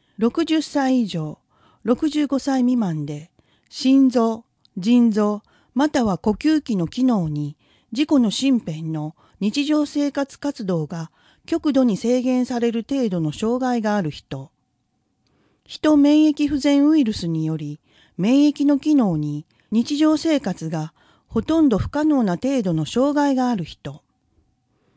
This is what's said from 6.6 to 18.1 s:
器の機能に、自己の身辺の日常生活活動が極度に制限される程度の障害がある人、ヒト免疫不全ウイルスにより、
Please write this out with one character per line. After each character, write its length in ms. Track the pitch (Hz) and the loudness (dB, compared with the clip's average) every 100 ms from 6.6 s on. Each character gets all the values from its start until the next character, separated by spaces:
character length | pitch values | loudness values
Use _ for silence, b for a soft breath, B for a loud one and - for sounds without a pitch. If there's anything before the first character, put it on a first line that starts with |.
器 140 | - 202 | 0 -4
の 100 | 165 | -4
機 160 | - | -2
能 240 | 254 220 160 | 0 0 -2
に、 300 | 147 147 - _ _ - | -4 -6 -10 _ _ -12
自 140 | 226 311 | -4 0
己 40 | |
の 200 | 294 226 | 2 2
身 280 | - 269 240 | 0 0 0
辺 240 | - 156 | -2 -10
の 340 | 160 156 151 - b b | -6 -6 -8 -12 b b
日 240 | 196 269 285 | -4 -2 0
常 200 | 302 285 | 0 0
生 280 | 294 285 | -2 -2
活 260 | 277 277 - | -2 -6 -6
活 260 | 285 - 196 | -8 -8 -4
動 200 | 170 151 | -4 -4
が 260 | 165 160 b b b - | -8 -12 b b b -6
極 280 | 330 311 | -4 0
度 100 | 269 | 2
に 140 | 254 190 | 2 2
制 240 | 226 254 | 0 0
限 240 | 247 254 247 | 0 0 0
さ 160 | 247 | -2
れ 100 | 233 | -2
る 140 | 226 220 | -2 -4
程 200 | 277 233 | -2 -2
度 100 | 175 | -2
の 140 | 156 | -4
障 260 | 147 220 247 | -4 -4 -2
害 220 | 254 240 | -2 -2
が 160 | 214 208 | -2 -2
あ 40 | |
る 100 | 160 | -4
人、 380 | - - 135 135 _ _ _ _ _ _ _ _ _ _ _ - | -8 -14 -14 -14 _ _ _ _ _ _ _ _ _ _ _ -20
ヒ 160 | - | -2
ト 160 | 311 302 | 2 4
免 340 | 285 302 311 | 6 6 4
疫 160 | 294 294 | 2 -2
不 100 | 285 | 0
全 300 | 285 285 285 | 2 4 4
ウ 100 | 311 | 4
イ 60 | |
ル 80 | 226 | 2
ス 160 | 208 165 | -2 -4
に 180 | 160 156 | -4 -4
よ 120 | 160 | -6
り、 240 | 147 147 b b b | -8 -12 b b b